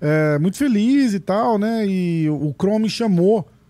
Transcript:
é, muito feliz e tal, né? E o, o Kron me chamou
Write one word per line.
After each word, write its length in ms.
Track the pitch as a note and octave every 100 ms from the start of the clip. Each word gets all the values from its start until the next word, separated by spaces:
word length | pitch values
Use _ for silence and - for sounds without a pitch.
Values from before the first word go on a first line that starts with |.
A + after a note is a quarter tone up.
é, 380 | D3+ D#3 D#3 D3
muito 180 | E3+ -
feliz 580 | C#4+ G#3 A3+ C#4 C4
e 60 | G3
tal, 380 | - G3 B3 G#3+
né? 280 | G#3+ A3+ G#3
E 440 | F#3+ F3+ E3 D#3
o, 180 | D3 D3+
o 60 |
Kron 240 | C3+ F#3 G#3+
me 100 | A3
chamou 600 | - A#3 F3 F3+ A3 - _ _